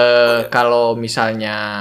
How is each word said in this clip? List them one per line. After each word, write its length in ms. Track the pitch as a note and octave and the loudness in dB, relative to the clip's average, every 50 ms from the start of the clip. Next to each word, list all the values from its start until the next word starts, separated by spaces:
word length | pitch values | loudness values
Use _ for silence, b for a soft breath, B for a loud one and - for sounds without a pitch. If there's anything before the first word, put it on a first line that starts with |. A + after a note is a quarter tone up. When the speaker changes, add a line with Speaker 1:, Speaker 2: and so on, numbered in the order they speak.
| A#2+ B2 A#2+ A#2+ A#2+ A#2 A#2 A#2 | 4 4 4 4 4 4 2 0
Speaker 1:
iya. 80 | A2+ - | -2 -2
Speaker 2:
kalau 480 | - B2 A#2+ A#2+ A#2+ A#2+ A#2 A#2 A2+ A#2 | 0 0 2 2 2 2 2 0 -2 -4
misalnya 580 | A#2 A2+ - - A#2 A2 A2 A2 A2 G#2+ G#2+ G#2+ G#2 G#2 G#2 G2+ | -6 -6 -4 -2 -2 -2 -2 -4 -6 -6 -6 -6 -6 -6 -8 -8